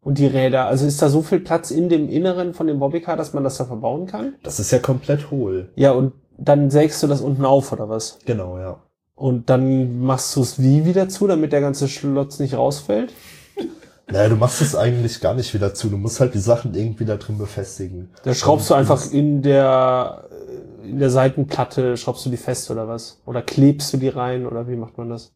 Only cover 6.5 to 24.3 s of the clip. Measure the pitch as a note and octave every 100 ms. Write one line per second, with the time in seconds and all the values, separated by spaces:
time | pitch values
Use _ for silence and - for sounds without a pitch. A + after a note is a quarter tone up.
6.5 | C#3+ C#3+ C#3+ D3+ - D3+ C#3 B2 C3+ C#3
7.5 | C#3 C3+ - G#2+ A2 - - - A2 F2+
8.5 | F2+ F#2 - _ _ _ _ C3+ B2 A#2
9.5 | C3 C3 C3 B2+ A#2+ B2+ C3 - - B2
10.5 | - C3 C#3+ D#3+ F3+ F#3+ F#3+ G3+ E3+ D#3
11.5 | D3 C#3+ C#3 C#3 - C#3+ C#3 C#3 - C#3
12.5 | B2+ B2+ C#3+ - G#3 B3 - - - -
13.5 | - E4+ - - _ - F#2+ G#2+ A2+ A#2+
14.5 | - D3 D3 B2 A#2+ A#2 - E2 A#2 A#2+
15.5 | G#2 G2+ F#2+ A2 G2+ G#2+ - B2+ G#2+ F#2+
16.5 | A#2 B2+ F2+ A2+ G#2+ G#2+ G#2 - G#2 G2+
17.5 | - F#2+ - F#2+ F2+ F2+ _ - B2 -
18.5 | D3+ - D3 C3+ C#3 - C#3 D3 C#3+ C#3
19.5 | C#3 C3+ C3 C3 B2+ B2 - - - -
20.5 | B2 - - G#2+ B2+ C3+ B2+ C3 C3+ C#3
21.5 | - B2 - B2+ A#2+ - B2 C3 B2 -
22.5 | B2 - A2+ A2 A2+ - - - B2 -
23.5 | - C#3 D3 C#3+ C#3 C3 C3 B2